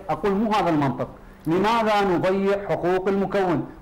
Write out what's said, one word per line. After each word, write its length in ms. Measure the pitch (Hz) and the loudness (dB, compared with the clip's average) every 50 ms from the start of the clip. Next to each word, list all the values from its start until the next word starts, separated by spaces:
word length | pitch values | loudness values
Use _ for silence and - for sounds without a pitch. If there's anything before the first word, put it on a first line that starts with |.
| - - | -2 -4
أقول 220 | - 202 - 208 | -4 -2 0 0
مو 200 | 196 196 226 220 | 2 2 2 2
هذا 180 | 214 208 180 170 | 2 2 2 2
المنطق. 380 | 165 147 143 135 123 131 127 - - - - - - - - 151 | 2 2 2 0 -2 -2 -6 -8 -8 -14 -20 -20 -20 -8 -4 0
لماذا 540 | 160 180 190 214 226 233 226 214 214 208 | 0 2 2 2 2 2 2 2 2 2
نضيع 680 | 202 196 180 156 139 185 190 196 196 196 196 196 196 - | 2 2 0 2 2 2 2 2 2 0 0 0 -2 -4
حقوق 380 | 160 - - 175 185 185 185 208 | -4 -2 0 0 0 0 0 0
المكون؟ 580 | 196 196 196 185 - 180 190 180 165 131 - - - - | 0 0 0 0 0 0 0 2 0 -2 -2 -6 -10 -8